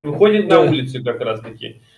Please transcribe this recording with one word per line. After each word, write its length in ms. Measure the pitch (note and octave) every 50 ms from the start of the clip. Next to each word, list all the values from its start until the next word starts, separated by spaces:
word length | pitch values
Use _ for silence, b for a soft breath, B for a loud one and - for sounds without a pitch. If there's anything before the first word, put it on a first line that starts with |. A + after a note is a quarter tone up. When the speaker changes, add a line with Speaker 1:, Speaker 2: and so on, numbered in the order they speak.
| _
Speaker 1:
Выходит 400 | D3 D3 - G3 G#3+ G#3+ G#3+ G3 E3
на 140 | E3 E3
Speaker 2:
Да. 80 | D#3 C#3
Speaker 1:
улицу 320 | D3 C#3 B2+ - C3 B2+ A#2
как 160 | A#2+ A#2 -
раз-таки. 600 | A#2+ A2+ A2 A2 - A2+ G#2+ - A#2 A2+ - _ b b b